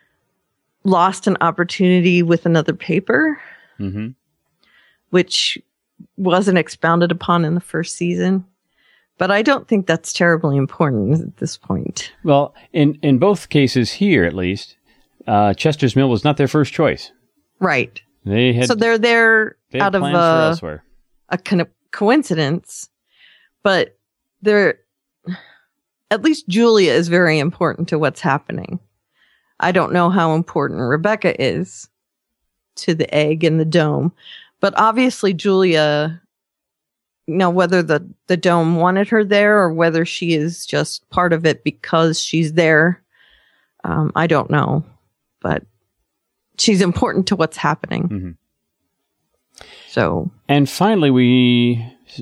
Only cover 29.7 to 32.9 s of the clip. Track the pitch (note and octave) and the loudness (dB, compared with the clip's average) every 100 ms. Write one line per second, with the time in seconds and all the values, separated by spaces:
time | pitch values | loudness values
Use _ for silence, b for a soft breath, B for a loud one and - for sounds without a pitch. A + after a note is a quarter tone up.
29.7 | F#3 D3+ F3+ E3+ F#3 E3 D#3+ F3 E3 C#3+ | 0 0 0 2 2 0 0 -2 -4 -4
30.7 | D#2 A#2+ D3+ G#3 G#3+ - - B2+ F2 F#3 | -4 -2 -2 -2 -2 -2 -2 -2 -4 -6
31.7 | - - _ _ _ _ _ _ _ _ | -12 -20 _ _ _ _ _ _ _ _
32.7 | - - | -8 -4